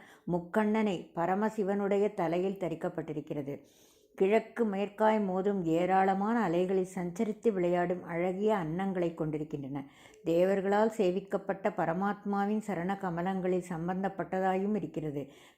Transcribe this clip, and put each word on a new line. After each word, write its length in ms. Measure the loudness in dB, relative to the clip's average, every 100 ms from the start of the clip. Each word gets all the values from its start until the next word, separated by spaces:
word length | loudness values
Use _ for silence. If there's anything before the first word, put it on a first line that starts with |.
| -10 -12 -2
முக்கண்ணனை 760 | -2 0 0 2 2 2 0 -4
பரமசிவனுடைய 1000 | -2 0 2 0 0 0 0 2 2 2
தலையில் 440 | 0 0 0 -2 -2
தரிக்கப்பட்டிருக்கிறது. 1000 | -4 -4 -6 -6 -6 -6 -6 -6 -6 -8 -12 _ _ _ _
கிழக்கு 500 | 2 4 4 2 -2
மேற்காய் 640 | 0 0 -2 2 4 4 2
மோதும் 340 | 0 0 0
ஏராளமான 800 | 2 2 4 4 4 2 2 2
அலைகளை 460 | 2 2 2 2 0
சஞ்சரித்து 580 | -4 -6 -2 -4 0 0
விளையாடும் 500 | 2 2 2 2 -2
அழகிய 540 | -4 -2 0 0 2 2
அன்னங்களை 580 | 0 -2 -2 0 -2
கொண்டிருக்கின்றன. 680 | -2 -2 -4 -4 -6 -6 -8 -10 -16 -20 -8
தேவர்களால் 680 | 0 4 4 2 2 4 2 2
சேவிக்கப்பட்ட 760 | 0 0 -2 -4 -2 -4 -2
பரமாத்மாவின் 920 | -2 -2 0 -2 -4 -2 -2 0 -2 -2
சரண 320 | -4 -2 -4
கமலங்களில் 680 | -4 -2 -2 -2 0 0 -2
சம்பந்தப்பட்டதாயும் 1080 | -4 -4 -2 -4 -4 -4 0 0 0 0 -2
இருக்கிறது. 520 | -4 -6 -6 -6 -8 -12 -20